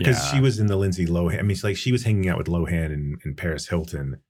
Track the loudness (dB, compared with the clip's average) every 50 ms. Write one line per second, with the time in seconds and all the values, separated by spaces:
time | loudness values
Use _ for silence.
0 | 2 4 4 2 2 0 2 4 4 4 4 2 2 2 2 2 2 0 0 0
1 | 0 0 2 2 2 0 0 0 0 0 0 0 -2 -2 -2 -2 0 0 0 0
2 | 2 2 2 2 2 0 0 0 -2 0 0 0 0 0 0 0 0 -2 -2 -4
3 | -4 -4 -6 -6 -8 -10 -8 -6 -4 -4 -4 -4 -6 -4 -4 -4 -4 -4 -6 -6
4 | -6 -6 -8 -10 _